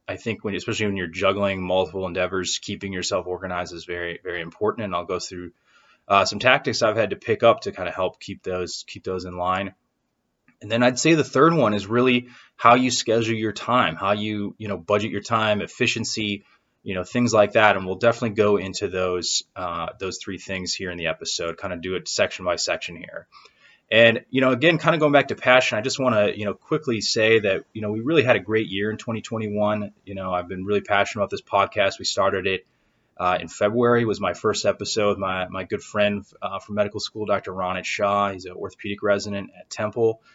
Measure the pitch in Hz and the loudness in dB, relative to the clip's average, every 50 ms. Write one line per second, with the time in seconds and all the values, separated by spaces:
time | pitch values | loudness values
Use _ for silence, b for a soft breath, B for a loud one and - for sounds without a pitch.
0 | _ - 95 - - 117 107 - - 107 98 90 - 120 110 92 110 104 98 95 | _ -10 -10 -6 -6 -6 -6 -4 -6 -6 -6 -4 -4 -4 -2 -2 -2 -2 -2 -2
1 | 90 82 82 95 98 95 98 101 101 98 98 95 92 90 92 95 92 90 95 95 | -4 -6 -4 0 2 2 2 2 0 0 0 -2 -2 0 2 2 2 0 -2 -6
2 | 95 90 85 92 92 90 95 92 90 - - - - - 101 - 101 98 95 92 | -6 -4 -2 -2 -2 0 -2 -4 -4 -4 -6 -6 -6 -8 -8 -8 -8 -8 -6 -6
3 | 87 - 104 92 87 90 90 90 95 92 90 87 90 87 87 82 82 87 87 87 | -4 -2 -2 -2 -2 -4 -6 -6 -6 -4 -4 -4 -4 -6 -10 -12 -10 -8 -8 -6
4 | 87 85 85 - - 90 87 87 82 82 - - 104 107 104 117 107 98 90 87 | -6 -6 -8 -8 -8 -8 -8 -6 -8 -10 -6 -4 -2 -2 -2 -4 -6 -4 -4 -6
5 | 87 85 92 90 - - 92 90 90 87 b b b b b b b b b b | -4 -4 -6 -6 -6 -8 -10 -12 -12 -14 b b b b b b b b b b
6 | b - 101 98 98 - 110 101 - 127 131 143 - 131 113 - 120 107 107 113 | b 2 4 4 4 2 0 2 4 4 4 4 2 -2 -2 2 2 2 2 2
7 | 110 98 95 - - - 110 - 120 117 107 - - 101 - 98 90 87 - 95 | 0 -2 -4 -4 -2 -2 0 4 4 4 4 4 -2 -8 -8 -6 -8 -6 -4 -4
8 | 92 92 - _ - - 98 - - 92 90 90 90 85 - - - - - 92 | -4 -4 -4 _ -12 -14 -14 -10 -6 -6 -4 -4 -4 -6 -8 -12 -14 -16 -18 -10
9 | - 98 92 92 90 90 87 90 90 92 92 95 101 95 - _ _ _ _ _ | -8 -6 -6 -6 -6 -8 -6 -4 -2 0 0 -2 -2 -6 -10 _ _ _ _ _
10 | _ _ _ _ _ _ _ _ _ _ _ _ - 107 113 117 123 127 127 - | _ _ _ _ _ _ _ _ _ _ _ _ -4 -2 2 4 4 4 4 4
11 | - 160 165 156 139 - - 131 147 165 170 160 123 104 104 101 98 98 113 120 | 4 4 4 4 2 2 4 6 6 6 6 4 4 4 2 0 -2 0 2 4
12 | 127 127 123 120 123 B B B B B B - - 120 120 127 127 127 120 - | 4 4 4 2 0 B B B B B B 4 6 8 8 8 6 2 0 -2
13 | - - 107 117 117 110 113 110 110 107 104 - - - 120 127 107 82 80 80 | 0 2 2 2 2 0 0 -2 -2 -4 -4 -4 -2 0 2 2 2 2 0 -2
14 | 98 98 104 107 104 107 107 104 101 101 - - 110 104 98 87 82 - 104 104 | -2 0 0 0 -2 -2 -4 -4 -4 -6 -8 -8 -8 -6 -6 -6 0 0 2 2
15 | 110 107 - 101 101 - 117 110 110 107 104 101 - - - - 123 120 - 113 | 2 -2 -4 -6 -4 -2 0 0 2 2 0 0 -2 -6 -4 -2 0 0 0 -2
16 | 110 - - 113 107 104 101 98 b b b b b _ _ _ _ 104 95 92 | -4 -6 -6 -4 -4 -4 -4 -6 b b b b b _ _ _ _ -6 -6 -6
17 | 90 - - 123 123 123 107 107 104 104 - 113 107 104 98 95 95 92 92 90 | -6 -2 0 0 2 4 4 4 4 4 4 4 4 4 4 2 0 -4 -2 2
18 | - 117 113 - 123 113 101 107 104 104 104 95 92 95 90 - 104 92 92 92 | 2 2 2 2 -2 -2 2 2 4 4 4 2 0 -4 -6 -6 -6 -4 -2 -2
19 | 92 90 90 90 82 - - - - _ _ - 90 87 85 85 82 80 - - | -2 -2 -2 -2 -4 -4 -4 -4 -6 _ _ -10 -8 -6 -6 -6 -6 -8 -8 -8
20 | 95 92 87 - - 104 95 85 - - 95 92 92 87 - - 98 90 87 87 | -8 -8 -8 -8 -10 -10 -10 -10 -8 -8 -8 -6 -6 -6 -6 -6 -6 -8 -6 -4
21 | 82 80 80 - 82 - - - 85 85 82 - - 95 90 85 82 92 92 87 | -2 -2 -4 -4 -6 -8 -6 -4 -4 -6 -6 -6 -8 -8 -8 -8 -6 -6 -6 -6
22 | 82 - - - 101 90 - - 92 90 85 82 - - 85 80 - - 85 80 | -6 -4 -2 -2 -2 -2 -2 -4 -4 -4 -2 -2 -2 -4 -4 -6 -6 -10 -14 -14
23 | - - - - - b b b b b b b b b b b b _ 110 110 | -16 -14 -14 -16 -16 b b b b b b b b b b b b _ 6 8
24 | 117 117 110 120 - _ 131 131 131 131 127 120 143 170 170 160 - 165 165 160 | 8 8 8 4 -2 _ 0 2 2 2 2 4 4 2 2 4 2 0 2 4
25 | 151 147 143 143 135 - 107 - - 131 127 127 127 - 123 107 107 127 - - | 4 4 4 4 4 2 -4 -2 2 4 4 6 4 2 -2 -2 -2 -2 -2 0
26 | 131 127 117 104 104 98 - 101 104 101 95 - _ - 160 151 - 131 117 107 | 0 2 4 4 2 2 0 -2 -4 -6 -6 -6 _ -4 -4 -2 -2 -2 -2 -2
27 | 98 - - 117 110 110 113 110 104 98 95 - - _ - 110 107 104 107 110 | -2 -2 2 2 4 6 6 6 4 2 0 -2 -4 _ -10 -6 -6 -4 -4 -4
28 | 113 139 170 156 113 127 117 101 90 101 110 110 110 80 95 98 101 107 107 - | -2 2 4 4 6 4 4 2 2 0 0 0 0 -2 -4 -4 -2 -4 -4 -6
29 | - - 110 107 - - 113 110 110 104 104 104 104 104 107 104 104 101 - _ | -6 -8 -8 -8 -6 -6 -6 -6 -4 -4 -2 0 0 0 0 -2 -4 -8 -12 _
30 | _ 98 98 95 92 92 92 90 87 85 92 92 92 101 104 101 - - 104 101 | _ -14 -10 -8 -6 -4 -4 -4 -4 -6 -8 -8 -4 -2 -2 -2 0 2 2 2
31 | 101 - - 107 101 95 101 92 - _ - 98 98 95 - 104 98 98 - - | 2 0 -2 -4 -4 -4 -4 -8 -6 _ 0 0 0 0 0 0 0 0 -2 -4
32 | 98 - - 104 95 98 98 95 92 95 95 92 - _ _ _ _ _ _ _ | -6 -4 -2 0 0 2 0 0 0 -2 -2 -4 -6 _ _ _ _ _ _ _
33 | _ _ _ - 90 90 90 85 85 82 - - 107 104 110 120 120 120 120 120 | _ _ _ -2 0 0 0 0 -2 -8 -2 0 0 2 2 4 4 4 4 4
34 | 120 110 101 98 98 90 85 - - 110 101 - - 104 98 - 101 - - 110 | 2 2 0 0 -2 -2 -2 0 -2 -2 0 2 0 0 0 -2 -4 -4 -2 0
35 | 104 101 98 95 98 95 92 92 92 87 95 95 92 - 107 101 - - - 107 | 2 2 0 0 -2 -2 -2 -4 -4 -4 -6 -8 -6 -6 -6 -8 -8 -6 0 0
36 | 104 104 101 101 98 - - _ 101 98 98 95 - - 104 104 104 101 - 104 | 2 2 0 -2 -6 -12 -12 _ -10 -8 -8 -10 -8 -4 -2 0 0 0 -2 -6
37 | - - - 110 107 104 101 95 - 98 92 92 92 90 92 92 90 - - - | -8 -8 -8 -6 -2 -2 -2 -2 -2 -6 -6 -4 -2 -2 -2 -4 -4 -6 -2 0
38 | 104 101 101 101 101 101 98 92 92 90 90 - 101 95 - - - 101 101 101 | 0 2 2 2 2 0 -2 -6 -10 -12 -10 -10 -10 -10 -10 -10 -8 -8 -6 -2
39 | 104 104 101 101 104 107 101 101 98 - - 90 - _ - - 110 107 - 120 | 0 2 2 2 0 -4 -6 -8 -8 -10 -16 -20 -18 _ -8 -6 -6 -4 0 2
40 | 113 110 113 b b b | 2 2 0 b b b